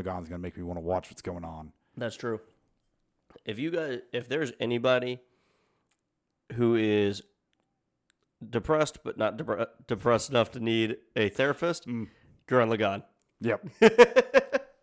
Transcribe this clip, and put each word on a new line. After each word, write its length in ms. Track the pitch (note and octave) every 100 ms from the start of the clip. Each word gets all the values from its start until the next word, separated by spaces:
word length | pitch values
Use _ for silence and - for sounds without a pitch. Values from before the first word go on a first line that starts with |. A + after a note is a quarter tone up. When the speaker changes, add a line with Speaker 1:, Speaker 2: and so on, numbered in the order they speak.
Speaker 1:
Lagann's 260 | F#2 F2+ E2
gonna 100 | F2
make 140 | F2+ -
me 40 |
wanna 180 | F2 F2
watch 300 | E2 F2+ -
what's 120 | -
going 220 | F#2 F2
on. 280 | E2 D#2+ D#2 _ _ -
Speaker 2:
That's 200 | A#2 -
true. 240 | A#2+ G#2+ - _ _ _ _ _ _ _ _ - -
If 120 | G#2
you 120 | D#3+
guys, 300 | E3+ D3+ B2 -
if 160 | B2 A#2
there's 240 | D3+ C3 -
anybody 600 | A#2 A#2+ B2+ B2+ B2 B2 _ _ _ _ _ _ _ _ _ _ _ _ -
who 220 | A#2+ A#2 A#2
is 460 | A2 G#2 G2+ G2+ - _ _ _ _ _ _ _ _ _ _ - A2
depressed, 520 | A#2 - D#3 D3 -
but 140 | - -
not 220 | G#2+ A2
depre-, 300 | A2 G2+ A2+ - -
depressed 420 | G#2+ A#2+ A2+ -
enough 220 | B2 A2
to 100 | B2+
need 380 | A2+ A2+ A2 - _ A#2+
a 140 | G2+
therapist, 560 | - C#3 C#3 E3+ E3 A#2
Speaker 1:
Mm. 200 | A#2+ G#2 _ _ _ -
Speaker 2:
Gurren 220 | B2+ A2+ A2
Lagann. 280 | G#2 G2+ - _ _ -
Speaker 1:
Yep. 280 | A2+ G#2 D#3+ -
Speaker 2:
<laughs> 880 | A3 A3 A#3 C4 - C4+ C4+ F#3 - _